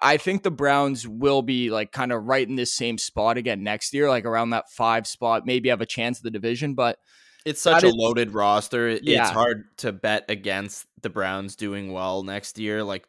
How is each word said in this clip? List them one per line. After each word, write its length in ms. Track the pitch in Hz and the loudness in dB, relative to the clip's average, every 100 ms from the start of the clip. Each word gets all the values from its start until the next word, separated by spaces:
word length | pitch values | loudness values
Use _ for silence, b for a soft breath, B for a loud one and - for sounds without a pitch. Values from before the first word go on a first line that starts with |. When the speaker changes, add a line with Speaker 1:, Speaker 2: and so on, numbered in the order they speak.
Speaker 1:
I 160 | 135 147 | 4 4
think 260 | - 190 | 2 -2
the 80 | 196 | -2
Browns 560 | 135 143 143 143 131 113 | 0 2 4 2 -2 -8
will 340 | 110 139 139 | -2 2 2
be, 300 | 120 127 120 | 2 0 0
like, 220 | 110 107 | -2 -4
kinda 260 | - 127 117 | -4 -2 -2
right 280 | 107 135 123 | 0 0 0
in 80 | 131 | -2
this 180 | 120 | -2
same 240 | - 120 113 | -2 -4 -4
spot 400 | - - 110 117 | -6 -2 0 0
again 260 | 117 104 | -2 -2
next 300 | 104 107 - | -4 -4 -4
year, 160 | 139 143 | 0 2
like, 160 | 127 113 | 2 0
around 240 | 113 117 | 0 0
that 180 | 117 - | -2 -4
five 380 | - 117 113 110 | -2 0 2 -2
spot, 380 | - 120 110 120 | -4 0 0 0
maybe 240 | 127 123 | 0 2
have 120 | 120 | 0
a 60 | 113 | -2
chance 320 | - 120 123 | -4 -4 -4
at 40 | |
the 60 | 113 | -8
division, 460 | 110 113 120 147 131 | -6 -4 -2 -2 0
but 240 | 120 - b b b b b | 0 -2 b b b b b
Speaker 2:
It's 160 | 143 | -2
such 200 | 175 165 | 4 6
Speaker 1:
that 40 | 180 | 8
Speaker 2:
a 20 | |
Speaker 1:
is 80 | 113 | 6
Speaker 2:
loaded 360 | 113 117 113 | 2 2 0
roster. 580 | 107 101 104 - 123 117 | 2 4 4 2 0 0
It, 80 | 113 | 0
it's 100 | 147 | 2
Speaker 1:
Yeah. 240 | 120 113 | 2 4
Speaker 2:
hard 440 | 107 120 107 - - | 4 2 0 -8 -8
to 160 | 120 | -8
bet 320 | 98 107 107 - | -4 0 0 -2
against 580 | 107 98 95 101 - - _ | -6 -4 -6 -6 -12 -16 _
the 80 | 113 | -8
Browns 460 | 98 95 95 98 - | -4 -4 -4 -8 -8
doing 380 | 104 101 98 | -8 -6 -8
well 300 | 92 92 95 | -6 -4 -4
next 360 | 98 101 - - | -6 -10 -10 -8
year. 240 | 107 107 | -4 -4
Like, 240 | 104 95 | -4 -8